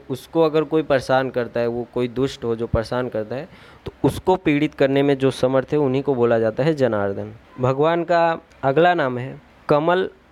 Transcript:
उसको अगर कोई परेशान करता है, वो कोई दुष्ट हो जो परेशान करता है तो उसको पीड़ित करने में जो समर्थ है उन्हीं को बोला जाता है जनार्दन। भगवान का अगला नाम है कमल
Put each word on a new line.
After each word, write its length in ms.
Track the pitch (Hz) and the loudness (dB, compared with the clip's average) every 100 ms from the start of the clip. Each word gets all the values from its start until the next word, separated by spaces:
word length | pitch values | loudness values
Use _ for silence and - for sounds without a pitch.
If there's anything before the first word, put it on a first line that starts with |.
| - | -8
उसको 320 | 127 - 165 | -10 -4 0
अगर 220 | 160 156 | 2 2
कोई 180 | 143 160 | 0 -2
परेशान 480 | 147 135 127 131 131 | 0 -2 2 0 0
करता 300 | 123 113 120 | -4 -4 -2
है, 60 | 120 | -2
वो 200 | 120 120 | -4 -6
कोई 140 | 123 123 | -4 -4
दुष्ट 360 | 113 135 - | -2 -4 -4
हो 100 | 117 113 | -6 -4
जो 100 | 117 | -2
परेशान 420 | 113 107 123 123 | -2 -2 -4 -4
करता 280 | 110 107 127 | -6 -6 -10
है 120 | 175 - - - - | -12 -20 -20 -18 -18
तो 60 | - | -2
उसको 320 | 139 - 185 185 | -2 -2 0 0
पीड़ित 380 | 160 147 147 | 2 0 -2
करने 280 | - 135 139 | 0 0 2
में 140 | 143 135 | 2 2
जो 120 | 135 | 0
समर्थ 380 | - 127 131 127 | 0 0 0 0
है 60 | 151 | -2
उन्हीं 240 | 139 131 | 0 0
को 120 | 139 | -2
बोला 240 | 127 120 117 | 0 2 2
जाता 240 | 110 110 | 2 0
है 120 | 156 | 0
जनार्दन। 580 | 147 123 104 101 101 107 110 - - | 2 0 0 -2 -4 -10 -14 -20 -4
भगवान 440 | 123 135 160 170 | -2 2 0 0
का 340 | 165 170 165 165 - - | 0 2 2 -2 -10 -4
अगला 300 | 135 143 175 | 0 4 4
नाम 240 | 170 135 123 | 2 0 -4
है 220 | 135 143 - - - | -8 -14 -20 -14 0
कमल 400 | 147 165 185 196 - _ | 2 2 0 -2 -8 _